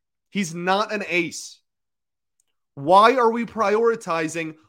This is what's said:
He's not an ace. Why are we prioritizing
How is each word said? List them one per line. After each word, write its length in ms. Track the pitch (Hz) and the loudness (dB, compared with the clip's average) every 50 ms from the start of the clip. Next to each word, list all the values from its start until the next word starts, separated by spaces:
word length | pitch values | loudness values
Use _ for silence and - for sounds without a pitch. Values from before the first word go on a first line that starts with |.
| _ _ _ _ _ _ | _ _ _ _ _ _
He's 220 | - 202 196 151 165 | -6 -6 -6 -6 -8
not 380 | 175 175 185 190 202 220 208 | -6 -2 -2 0 0 -2 -4
an 140 | 214 208 185 | -6 -8 -6
ace. 540 | 156 170 180 175 147 - - - - - _ _ _ _ _ _ _ _ _ _ _ _ _ _ _ _ _ _ _ _ _ _ _ _ | -4 -2 -2 -2 -4 -8 -12 -16 -18 -20 _ _ _ _ _ _ _ _ _ _ _ _ _ _ _ _ _ _ _ _ _ _ _ _
Why 420 | 143 139 156 185 196 220 233 269 | -6 2 6 6 8 8 6 4
are 160 | 254 240 226 | 4 2 2
we 140 | 226 240 233 | 0 -2 -6
prioritizing 1120 | - - 220 214 196 208 226 233 233 226 226 - 180 165 165 160 156 156 170 165 156 156 - _ | -8 -4 -2 0 0 2 2 2 0 0 -2 -4 -6 -4 -4 -4 -4 -6 -6 -8 -8 -12 -16 _